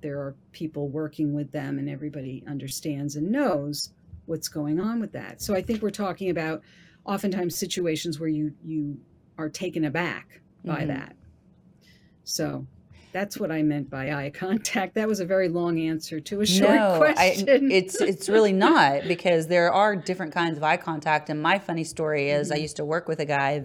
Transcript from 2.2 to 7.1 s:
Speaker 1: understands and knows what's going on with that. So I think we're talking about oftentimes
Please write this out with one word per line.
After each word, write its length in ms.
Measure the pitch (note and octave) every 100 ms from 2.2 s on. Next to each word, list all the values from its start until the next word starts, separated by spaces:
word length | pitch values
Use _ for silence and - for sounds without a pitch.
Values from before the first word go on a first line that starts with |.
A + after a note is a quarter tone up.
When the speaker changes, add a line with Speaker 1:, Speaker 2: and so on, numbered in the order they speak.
| C3 C3 -
Speaker 1:
understands 680 | C#3+ C3+ - D#3+ C#3 C#3+ D3
and 160 | E3+
knows 640 | C4+ C4 D3+ D3 D3 - _ _ - -
what's 220 | D#3+ -
going 320 | D#3 D3 D#3+
on 200 | G#3+ A#3
with 120 | G#3
that. 280 | - G2 -
So 120 | - F#3+
I 60 |
think 200 | G3 A3
we're 80 | G#3
talking 400 | G3+ G3 F3 F#3+
about 320 | E3+ D#3+ D#3 - - - _
oftentimes 500 | -